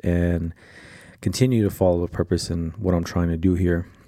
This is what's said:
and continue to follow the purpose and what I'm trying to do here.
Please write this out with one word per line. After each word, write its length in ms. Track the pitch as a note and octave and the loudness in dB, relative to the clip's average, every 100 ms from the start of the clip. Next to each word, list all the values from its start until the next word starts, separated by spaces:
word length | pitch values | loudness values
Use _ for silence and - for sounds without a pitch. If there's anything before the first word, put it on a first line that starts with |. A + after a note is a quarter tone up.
and 500 | F2 F2 F2 E2+ E2+ - - - - - - - | -2 0 2 0 -4 -10 -20 -20 -20 -20 -20 -6
continue 400 | G#2 - B2+ A#2+ | -4 0 2 4
to 80 | G2+ | 0
follow 300 | - F#2 F2 | 2 2 2
the 80 | F2 | -2
purpose 380 | - E2+ F2 - | -4 -2 -2 -2
and 260 | E2+ E2 F#2 | -4 -6 -4
what 160 | F#2 | 0
I'm 120 | F2 | 0
trying 240 | E2 F2+ E2+ | 0 -2 0
to 80 | E2 | 2
do 180 | F#2 | 2
here. 320 | F2+ F2 E2+ F2 - | 2 2 0 -4 -14